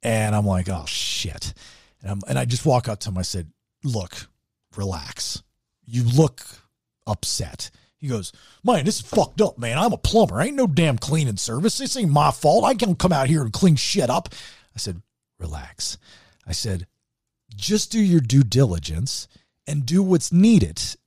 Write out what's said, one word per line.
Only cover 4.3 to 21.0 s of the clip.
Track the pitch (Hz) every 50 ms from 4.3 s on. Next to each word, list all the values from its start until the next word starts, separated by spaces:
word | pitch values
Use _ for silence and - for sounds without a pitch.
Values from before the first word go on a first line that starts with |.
| _ _ _ _ _ _ _ _ _
relax. | - 98 98 92 80 78 - - - - - - - _ _ _ _ _ _ _ _ _ -
You | 117 123 123
look | 117 120 139 160 143 - - - - - - _ _ _ _ _ _ _ _ _ -
upset." | 104 - - - - - 110 - - - - - _ _ _ _ _ _
He | - 143
goes, | 127 214 185 - - _ _ _ _ _ _
"Man, | 208 247 185 131
this | 180 214 -
is | - -
fucked | - 220 180 - - -
up, | 214 - - -
man. | 117 117 117 143
I'm | 190 240 190
a | -
plumber. | _ - - 220 220 - - 208
Ain't | - 240 294
no | 277 262 214
damn | 147 147 170 156 135 110
cleaning | - - 139 160 151 127 107 95
service. | - - 113 123 165 226 - -
This | 277 254 - 262
ain't | 226 165
my | 139 147 147 147
fault. | 127 - - 147 156 220 214
I | - 269
can't | 208 240 214 175 -
come | - 185
out | 185 147 135 131
here | 156 160
and | 139 113
clean | 107 - - 185 160
shit | 135 - - - 202 147 117
up." | 123 180 - - - - - - - - _ _ _
I | -
said, | - 104 90 87 - _ _ _ _ _ _ _
"Relax." | 87 80 76 76 73 - - _ - - - - _ _ - - _ _ _ _ _
I | -
said, | 85 - - 110 95 87 90 - _ _ _ _ _ _ _ _ _ _ _ _ 110
"Just | 101 98 - 202 214 - -
do | - 226
your | 214 190 175 165
due | 135 110 117 139 139
diligence | 107 90 127 139 113 87 82 73 - 80 80 104 139 - - - _ _ _ _ _ _ _ _
and | - - 147 135
do | 117 156 190 196
what's | 185 185 165 - - -
needed | 170 190 226 233 180 104 80 78 - - - - -